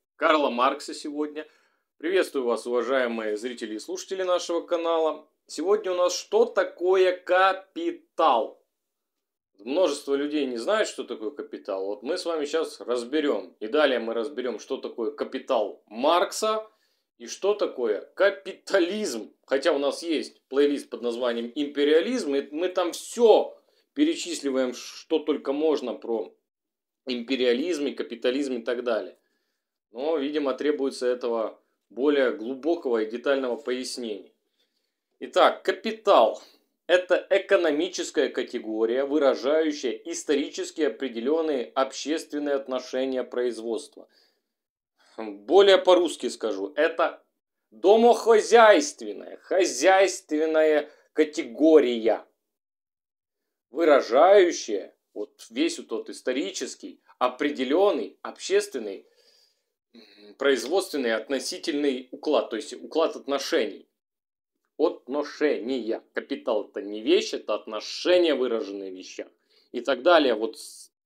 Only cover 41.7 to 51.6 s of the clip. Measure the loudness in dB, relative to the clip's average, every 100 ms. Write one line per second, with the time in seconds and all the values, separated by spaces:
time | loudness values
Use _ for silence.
41.7 | -2 -2 -4 -6 -6 -6 -8 -4 -4 -4
42.7 | -8 -6 -4 -4 -4 -6 -4 -4 -4 -6
43.7 | -6 -8 -20 -20 _ _ _ _ _ _
44.7 | _ _ _ _ -16 -14 -12 4 6 8
45.7 | 8 6 6 4 -2 -8 -4 -4 -4 -4
46.7 | 0 0 0 -4 -4 _ _ _ _ _
47.7 | 0 4 6 6 4 4 4 6 8 10
48.7 | 8 4 -6 -12 -12 -14 -14 -4 0 0
49.7 | 2 4 6 4 0 -6 -2 0 2 2
50.7 | 2 -2 -10 _ 0 0 0 -8 2